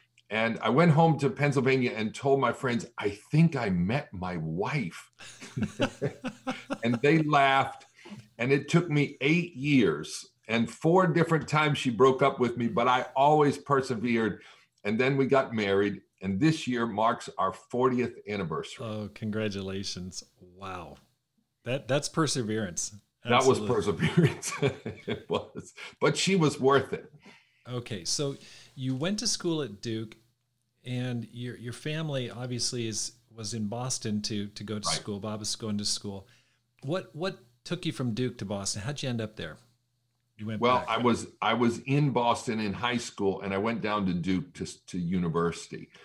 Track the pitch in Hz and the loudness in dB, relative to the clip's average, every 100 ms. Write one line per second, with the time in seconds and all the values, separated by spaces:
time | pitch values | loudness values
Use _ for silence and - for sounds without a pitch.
0 | _ _ - 110 113 113 110 127 175 147 | _ _ -4 0 0 0 2 4 6 6
1 | 165 147 139 - 143 135 127 131 120 104 | 6 4 0 0 0 2 2 2 2 -2
2 | 107 - 139 135 123 - 131 117 - - | -4 -2 2 2 2 0 -2 -2 -4 -6
3 | 104 98 - 151 165 139 110 90 90 139 | -6 -6 0 4 4 4 0 0 0 -2
4 | - 95 90 87 78 82 117 143 87 - | -4 -8 -6 -6 -6 -4 -2 -2 -4 -10
5 | - - - - - - 208 - 277 - | -20 -20 -20 -18 -10 -6 -4 -2 -4 -2
6 | 139 - 247 - 262 - - 277 - 117 | -6 -6 -12 -10 -8 -8 -6 -4 -2 2
7 | 143 160 151 147 139 135 131 - - _ | 4 4 4 4 6 4 2 -4 -20 _
8 | - - - - 123 143 - 170 170 147 | -20 -20 -14 -4 2 2 4 2 4 0
9 | 135 - 139 170 170 - 143 139 92 76 | 0 0 2 2 0 -4 4 6 6 2
10 | 80 - - _ - 113 113 - 160 185 | -4 -12 -14 _ -2 0 -2 0 4 4
11 | 180 160 165 160 127 151 151 139 135 113 | 6 4 2 0 0 0 2 0 0 6
12 | 135 131 - - 120 120 117 117 120 127 | 6 6 2 2 0 0 -2 0 2 2
13 | - 135 143 151 143 - - 139 135 113 | 0 4 6 6 4 2 0 0 0 -2
14 | 120 113 110 85 - - _ _ 101 113 | 0 2 0 -2 -12 -20 _ _ -2 0
15 | 127 139 131 135 - 113 101 98 101 101 | 2 2 2 2 2 0 2 4 2 -2
16 | _ - 95 95 160 156 - 120 113 101 | _ -8 -4 2 2 2 -2 -2 -2 2
17 | 113 117 - - 95 - - 123 127 123 | 2 0 -4 -4 -2 -4 -6 0 2 2
18 | 113 - 101 104 85 76 - - 117 107 | -2 -6 -6 -4 -4 -4 -6 -10 -10 -8
19 | 101 - 107 107 107 98 95 95 98 92 | -8 -8 -6 -2 -2 -4 -6 -6 -6 -8
20 | 90 - - _ 90 90 95 92 165 - | -10 -12 -16 _ -20 -16 -12 -12 -12 -18
21 | _ _ _ _ _ _ 120 131 - 143 | _ _ _ _ _ _ -6 -4 0 -2
22 | - - 147 139 107 110 98 82 - 104 | 0 0 0 0 -2 -2 -2 -4 -8 -10
23 | _ _ - 123 131 104 104 104 98 85 | _ _ 2 4 6 4 2 0 0 0
24 | - - 156 - - - 139 - 113 - | 2 4 4 2 -8 -2 -2 -2 -12 -10
25 | - 107 - 92 - - - - - - | -8 -8 -2 -4 -4 -14 -16 -16 -16 0
26 | 147 156 - 190 151 - 131 139 - 87 | 0 2 2 4 2 4 4 4 4 -8
27 | - - - - _ _ - 127 - 101 | -10 -20 -20 -20 _ _ -10 -8 -8 -8
28 | 82 - 143 139 - - - - 131 131 | -4 -4 -4 -6 -16 -20 -18 -6 -4 -2
29 | 170 208 220 - 175 160 127 101 117 110 | -2 -2 -2 -2 -2 -2 -4 -8 -6 -6
30 | 107 - _ _ _ _ _ _ 123 123 | -6 -14 _ _ _ _ _ _ -8 -4
31 | 127 120 110 120 123 113 120 117 151 156 | -4 -6 -8 -10 -10 -10 -12 -8 -6 -4
32 | 160 135 120 107 123 120 - 123 113 104 | -4 -4 -6 -6 -6 -4 -2 -2 -4 -4
33 | - - _ 113 104 113 104 117 127 - | -6 -10 _ -12 -8 -6 -4 -4 -4 -4
34 | 113 107 104 107 101 - 104 107 101 80 | -2 -2 -2 -4 -6 -10 -8 -6 -4 -4
35 | - 101 107 107 104 - 110 104 104 - | -6 -8 -8 -8 -6 -6 -4 -4 -2 -4
36 | 104 98 - _ _ _ _ _ 135 185 | -6 -12 -16 _ _ _ _ _ -6 -6
37 | 180 147 185 185 _ _ - 170 160 - | -6 -6 -6 -6 _ _ -8 -4 -4 -2
38 | 123 110 127 - 101 101 95 104 101 139 | -2 0 -2 -4 -6 -4 -4 -6 -6 -6
39 | 135 120 110 - 82 - _ _ _ _ | -4 -4 -6 -8 -10 -12 _ _ _ _
40 | _ _ _ - 110 107 120 127 - 113 | _ _ _ -12 -6 0 4 4 2 2
41 | 120 98 101 - 104 117 120 101 - 143 | 2 2 -2 -2 0 4 2 0 0 2
42 | 147 120 117 117 - 110 107 95 120 120 | 2 2 2 2 0 -2 -2 -2 -2 -2
43 | - - 98 92 98 98 110 113 104 107 | -4 -2 -2 0 -2 -2 0 -2 -2 0
44 | 95 87 85 92 78 - 92 - - 92 | 0 0 0 0 -2 -10 -12 -12 -10 -6
45 | 85 92 87 82 85 - - 80 - - | -2 0 0 0 0 -2 -10 -14 -16 -20